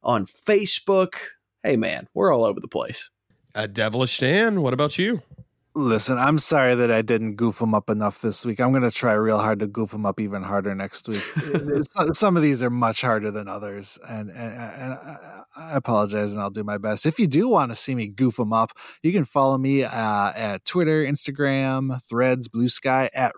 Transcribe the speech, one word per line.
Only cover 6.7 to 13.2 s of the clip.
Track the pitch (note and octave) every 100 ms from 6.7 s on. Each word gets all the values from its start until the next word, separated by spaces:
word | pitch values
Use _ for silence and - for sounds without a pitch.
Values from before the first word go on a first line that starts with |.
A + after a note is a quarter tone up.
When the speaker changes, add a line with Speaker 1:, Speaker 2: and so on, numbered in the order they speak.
Speaker 3:
that | B2 A#2+
I | A2+
didn't | A2 A2+ A2 G#2
goof | A#2 G#2
'em | A2+ G#2+
up | -
enough | G#2+ G#2 -
this | A2+ G2+ A#2+
week. | G#2
I'm | B2+
gonna | C3+ A#2+
try | - B2
real | G#2+ A2 G#2+
hard | A2 G#2
to | G#2
goof | G#2+ G#2+
'em | A2 G2+
up | F#2+
even | G#2 G2
harder | F#2 G2+ G2
next | G2 G2 - -
week. | G#2 - -
Speaker 2:
<laughs> |
Speaker 3:
It's, | D3 D#3 D3 C#3+ D3 G3+ D#3+ D#3+
some | G#3 F3
of |
these | D3+ C3
are | B2
much | B2 A#2 A2
harder | B2+ A2